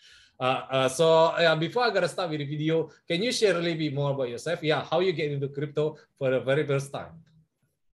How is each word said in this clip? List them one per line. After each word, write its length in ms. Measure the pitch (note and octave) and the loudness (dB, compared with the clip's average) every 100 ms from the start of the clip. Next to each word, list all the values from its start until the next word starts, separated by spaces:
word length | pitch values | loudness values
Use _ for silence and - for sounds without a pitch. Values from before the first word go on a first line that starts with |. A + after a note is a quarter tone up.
| - - _ - | -20 -20 _ -4
Uh, 220 | B2+ B2+ - | -2 -2 -2
uh, 160 | C3+ B2+ | 0 2
so, 480 | - D#3+ D#3+ E3 D#3 | 4 6 6 6 4
yeah, 180 | E3 D#3+ | 2 2
before 280 | E3 A#3+ | 0 0
I 60 | A#3 | 0
gotta 180 | G3 F3 | 0 -2
start 220 | - F3 | -2 -4
with 100 | D3+ | -4
the 60 | C#3+ | -6
video, 440 | D3+ D#3 D#3+ D3+ - - | -4 0 0 -2 -8 -6
can 160 | E3+ | -2
you 120 | A#3+ | -2
share 240 | - G#3 E3+ | 2 2 2
a 20 | |
little 180 | E3+ D#3+ | -2 -2
bit 160 | D3+ | -2
more 180 | C#3 C#3+ | -2 -2
about 180 | C3 A#2+ | -2 -4
yourself? 340 | A#2 C3 C3+ | -6 -6 -4
Yeah, 180 | D3+ C#3+ B2 | 0 -2 0
how 160 | E3 | 0
you 100 | F#3+ | 0
get 180 | D#3+ D3 | 0 -4
into 200 | C#3+ C#3 | -4 -6
crypto 480 | C#3 D3 D3+ D3+ D#3 _ - | -6 -6 -2 -4 -4 _ -4
for 140 | C3 | -2
the 80 | C3 | 0
very 260 | A#2+ C#3+ C3+ | 0 0 0
first 240 | C#3 C#3 | -2 -4
time? 260 | B2 E2+ - - _ _ _ _ _ _ _ | -10 -12 -18 -20 _ _ _ _ _ _ _